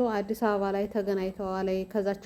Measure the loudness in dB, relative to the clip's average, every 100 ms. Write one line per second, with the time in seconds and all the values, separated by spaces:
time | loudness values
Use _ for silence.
0 | 0 0 -2 0 2 2 2 0 0 0
1 | 0 0 0 -4 -4 -2 0 0 0 0
2 | 0 -2